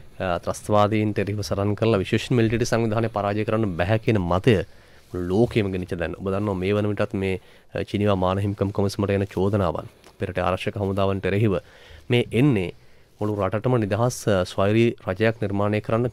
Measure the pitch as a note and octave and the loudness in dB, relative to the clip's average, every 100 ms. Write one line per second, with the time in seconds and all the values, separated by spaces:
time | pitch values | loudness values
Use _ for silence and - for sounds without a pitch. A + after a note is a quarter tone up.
0 | - - F#2 F2 - - - G#2 G#2 A2 | -18 -6 -2 -2 -4 -6 0 4 4 2
1 | G#2+ G#2 G2 G#2 G2+ G2 G2+ G2+ A2+ G#2 | 0 -2 -2 -4 -4 -2 0 0 2 2
2 | F#2+ A2+ - B2 A2+ A2+ A2+ A2+ A2+ G#2+ | 2 -2 0 2 2 0 0 0 0 0
3 | A2+ G#2+ G2+ G#2 G#2+ A2 G#2 E2 F2 A2 | -2 -2 -2 -2 0 0 0 -2 0 0
4 | - G#2+ F2 F2+ B2+ G2 - - - - | 2 0 2 2 4 4 2 -12 -20 -20
5 | - F2+ F2 F#2+ A#2+ A#2+ G2+ F#2 F2+ F2 | -12 -8 0 2 2 2 0 -2 -6 -6
6 | E2 - F#2+ G2 G#2 F#2 F#2 G#2 G#2 G#2 | -6 -4 -4 -2 -2 -2 0 0 0 -2
7 | G#2 G2 F#2+ F#2 - - - F#2+ F#2+ G2+ | -2 -2 -2 -4 -8 -20 -10 -8 -4 0
8 | G#2 F#2+ F#2 F#2+ G2+ G2+ G2 G2+ G2+ - | 2 2 2 0 -2 -2 -2 0 -2 0
9 | G2+ G2 G2 - G2 G#2 F2+ E2 G#2+ - | 0 0 -2 0 0 2 0 -2 -10 -18
10 | - - G2 F#2 F2 F#2 - G#2 G2 G2 | -20 -10 -6 -2 -2 -2 -4 -4 -2 0
11 | G2 F#2+ F#2 G2 A2+ F2+ - - - - | 0 0 0 2 2 0 -4 -16 -20 -16
12 | - A#2+ - G#2+ D3 G#2+ F2 - - - | 0 0 2 2 2 2 -2 -8 -20 -20
13 | - - G#2+ G#2 F#2+ G#2+ B2+ B2+ G#2 G2+ | -20 -6 -4 -2 -2 -2 0 0 0 0
14 | B2 - - F#2+ F2+ - G2 A2 A#2 - | 0 0 0 2 0 0 2 4 2 0
15 | - F#2 A2 A2 G2+ G2+ G#2 G#2+ - A2+ | -6 0 0 0 -2 0 0 0 0 -2
16 | B2 | -2